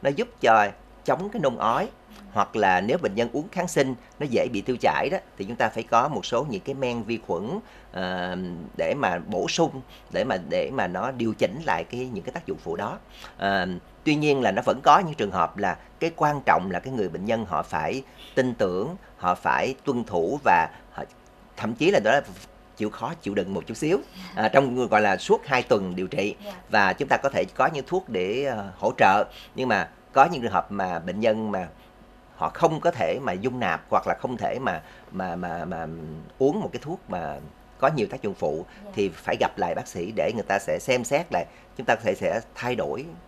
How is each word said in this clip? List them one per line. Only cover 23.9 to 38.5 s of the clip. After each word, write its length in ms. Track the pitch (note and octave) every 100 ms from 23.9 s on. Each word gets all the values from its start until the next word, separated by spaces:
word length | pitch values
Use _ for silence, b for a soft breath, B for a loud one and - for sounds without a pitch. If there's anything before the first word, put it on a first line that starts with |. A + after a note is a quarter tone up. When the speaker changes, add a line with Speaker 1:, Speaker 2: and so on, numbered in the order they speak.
| F#3+ - B B
Speaker 1:
à, 140 | - A2
trong, 400 | C#3 C#3 B2 A#2+
gọi 120 | G#2+
là, 160 | G#2 F#2+
suốt 300 | - A2+ -
hai 160 | C3
tuần 340 | A#2+ A2+ F#2+ F2+
điều 100 | F#2
trị. 280 | - G2+ -
Speaker 2:
Dạ. 80 | B F#2 -
Speaker 1:
Và 220 | A2 G2
chúng 160 | F#2 C3+
ta 80 | B2
có 120 | C#3
thể 160 | - F#2+
có 140 | - C3
những 100 | D#3 C3+
thuốc 220 | F3+ -
để, 360 | G2+ F2+ A#2
ờ, 240 | C#3 A2+ G2+ F#2
hỗ 140 | G#2 B2+
trợ. 260 | G#2+ G2 - B B
Nhưng 140 | - B2+
mà 200 | G#2 E2 - -
có 120 | -
những 180 | D3 E3
trường 100 | A#2
hợp 200 | F#2+ -
mà 260 | G2+ F#2 E2+
bệnh 220 | E2+ F#2
nhân 300 | A2+ A2 A2
mà 180 | G2 F2 - B - - - - -
họ 140 | D#3+
không 260 | - E3 D#3
có 100 | E3
thể 280 | F3 E3 A2
mà 100 | C3+
dung 280 | F#2 A#2 B2
nạp 200 | G#2 D#2+ -
hoặc 160 | G2 G#2+
là 80 | A2+
không 160 | B2 A#2+
thể 220 | G#2 A2+
mà, 220 | B2 E2+ B B B
mà, 240 | F#2 F#2 F2
mà, 280 | F2 E2+
mà 220 | E2+ E2+ E2 E2 D#2 D#2 - -
uống 220 | C3+ F#3
một 100 | C3
cái 80 | A#2+
thuốc 160 | C#3+ F3+ -
mà 280 | F#2 D#2+ C#2+ D2 - - -
có 120 | C3+ D#3
nhiều 100 | G#2
tác 120 | -
dụng 120 | G#2+
phụ, 300 | F#2 E2+